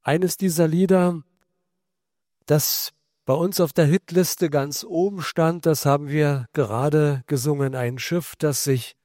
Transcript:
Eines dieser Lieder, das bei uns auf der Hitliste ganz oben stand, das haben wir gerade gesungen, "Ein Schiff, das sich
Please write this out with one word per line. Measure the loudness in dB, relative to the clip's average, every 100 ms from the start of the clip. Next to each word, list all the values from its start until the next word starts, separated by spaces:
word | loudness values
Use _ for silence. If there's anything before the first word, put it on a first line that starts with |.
Eines | 0 0 0 0
dieser | -2 2 2
Lieder, | 2 4 4 2 -2 -12 _ _ _ _ _ _ _ _ _ _ _
das | 0 0 2 -6 -8 _ _ _
bei | -2
uns | 0 0 0
auf | 0
der | 4
Hitliste | 4 2 2 0 0 0 0
ganz | 0 -2 -8
oben | -6 -2 -2 -2
stand, | -6 0 0 0
das | 0 0
haben | 2 0 0
wir | 0 0 0 -4
gerade | -4 -2 0 2 2 2 -2 -4
gesungen, | -2 -2 -2 -2
"Ein | -2 -6 -6
Schiff, | -4 -4 -6 -4
das | -2 -2
sich | 0 -2 -4 _